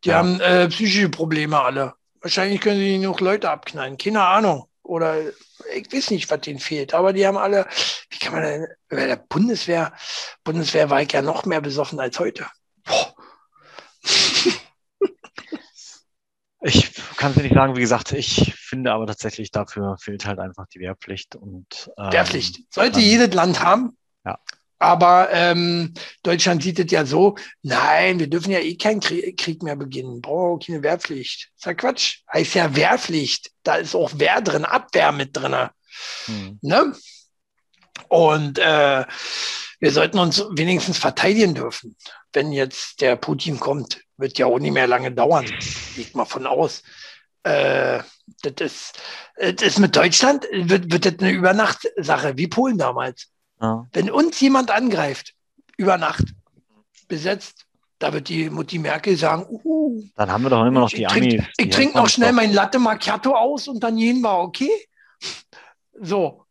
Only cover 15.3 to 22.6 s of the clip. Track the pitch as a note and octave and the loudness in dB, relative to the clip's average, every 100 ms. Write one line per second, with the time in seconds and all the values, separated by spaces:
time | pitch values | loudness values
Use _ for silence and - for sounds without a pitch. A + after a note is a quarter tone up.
15.3 | - - - - _ - - _ _ _ | -20 -16 -16 -16 _ -20 -20 _ _ _
16.3 | _ _ _ - - - - - - C#3+ | _ _ _ 2 2 2 -4 -14 -2 2
17.3 | C3+ C#3 C#3 C3+ B2+ A#2+ G#2 - C#3 A#2+ | 2 4 4 4 2 0 0 -2 -6 -2
18.3 | - - - - C3 B2+ A2 A2 G#2 A2 | 0 0 -2 -10 -6 -2 -2 -4 -6 -8
19.3 | - G#2+ G#2+ G2+ G#2+ G2+ G2 - G2+ G2+ | -8 -8 -6 -6 -6 -6 -8 -10 -10 -8
20.3 | G2 F#2+ F2+ F#2+ F#2 F#2 F#2+ - F#2+ - | -8 -8 -12 -20 -14 -12 -12 -12 -14 -14
21.3 | - G2+ F#2 F2+ - - - G2 B2+ F3 | -20 -18 -18 -18 -18 -18 -12 -2 0 0
22.3 | C#3+ - - | -2 -6 -10